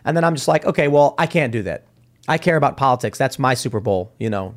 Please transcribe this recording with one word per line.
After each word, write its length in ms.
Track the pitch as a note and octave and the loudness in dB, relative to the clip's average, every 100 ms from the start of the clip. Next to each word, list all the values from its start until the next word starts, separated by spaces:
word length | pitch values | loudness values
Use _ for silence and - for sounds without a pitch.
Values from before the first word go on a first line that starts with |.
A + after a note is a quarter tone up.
And 120 | - E3 | -2 0
then 80 | |
I'm 100 | E3+ | 0
just 140 | D3+ - | 0 0
like, 160 | D#3 | 0
"Okay, 240 | - E3 C#3+ | 0 0 2
well, 260 | D3 C#3+ - | 4 4 2
I 80 | E3 | -2
can't 260 | E3+ C3 | 0 -2
do 100 | A2+ | -2
that. 200 | F2+ D2 - _ _ _ - | -4 -8 -12 _ _ _ -4
I 100 | D#3+ | 0
care 160 | F3+ D#3+ | 2 2
about 200 | C#3 - | 2 2
politics. 420 | C#3 B2 A2 - | 2 2 -2 -2
That's 200 | C3+ - | -4 0
my 160 | C3 | 0
Super 260 | B2 B2 G#2+ | 0 -2 -4
Bowl, 320 | A2 F#2+ F#2 _ | -2 -2 -2 _
you 100 | A2+ | -4
know, 240 | G#2 F#2+ | -4 -6